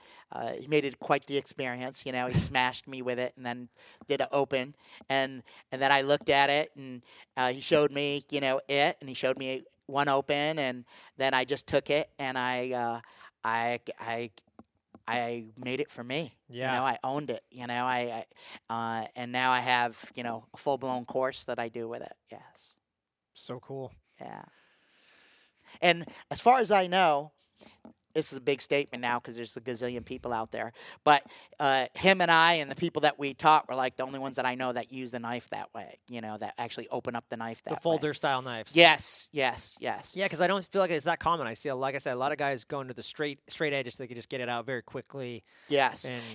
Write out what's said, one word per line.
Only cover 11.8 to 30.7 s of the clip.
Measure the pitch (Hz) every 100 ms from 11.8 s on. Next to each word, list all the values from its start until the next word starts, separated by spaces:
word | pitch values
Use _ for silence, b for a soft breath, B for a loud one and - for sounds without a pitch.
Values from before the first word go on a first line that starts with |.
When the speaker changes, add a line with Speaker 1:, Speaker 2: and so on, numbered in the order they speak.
| -
Speaker 1:
it, | 147 - -
and | 135 131
I, | 123 127 127
uh, | 123 117 117 B B B _ 113
I, | 117 117 120 - -
I, | 113 117 117 - - - - _ _ - -
I | 120 120 120 110 110
made | 123 131
it | 147
for | -
me. | 120 143 143 - -
Speaker 2:
Yeah. | 120 131
Speaker 1:
You | 127
know, | 131
I | 120
owned | 131 143 143
it, | 113 -
you | 127 123
know, | 120 127
I, | 123 120 113 - B B B -
I, | 117 113 113
uh, | 110 -
and | 120
now | 127 127
I | 127
have, | 127 123 120 110 - -
you |
know, | 120 113 -
a | -
full-blown | 147 135 131 127 120
course | 131 131 - -
that | 120
I | 117
do | 117 113
with | 117
it, | - - -
yes. | 110 - - - - _ _ _ _ _
Speaker 2:
So | - - 127
cool. | - 135 127 - _ -
Speaker 1:
Yeah. | - 50 - b b b b b b b b b b b b b
And | 175 170 160 B -
as | -
far | 233 254
as | 202
I | 202 185
know, | 185 175 143 151 _ _ B B B - - _ 156
this | 156
is | 135
a |
big | 127 139
statement | - 143 139 123
now | 123 120
'cause | - 117
there's | 117 123
a |
gazillion | 120 117 123 120
people | 117 127 123
out | 113 113
there, | 113 113